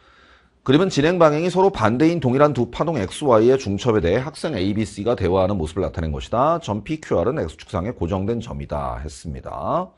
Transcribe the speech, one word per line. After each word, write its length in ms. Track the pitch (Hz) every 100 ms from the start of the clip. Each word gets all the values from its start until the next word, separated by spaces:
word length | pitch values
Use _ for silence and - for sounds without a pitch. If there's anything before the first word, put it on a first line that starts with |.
| _ _ _ _ _ _
그림은 260 | - 139 190
진행 280 | 143 151 180
방향이 300 | 160 147 175
서로 220 | 170 190
반대인 480 | 190 110 123 160 170
동일한 340 | 135 131 147
두 160 | 123 117
파동 280 | - 160 156
X, 280 | 95 - 147
Y의 320 | 110 117 135
중첩에 420 | 107 98 127 107
대해 180 | 82 107
학생 380 | 139 - 170 123
A, 200 | 95 104
B, 100 | 101
C가 300 | - 101 120
대화하는 420 | 95 95 92 101
모습을 240 | 78 101
나타낸 300 | 78 - 80
것이다. 480 | 69 - 110 143 165
점 240 | - 107
피큐알은 560 | 101 156 - 98 90 139
X축상에 520 | 85 - - 92 90
고정된 480 | - 85 95 98 120
점이다 580 | - 71 71 73 67 58
했습니다. 920 | 73 - 85 67 - - 87 151 185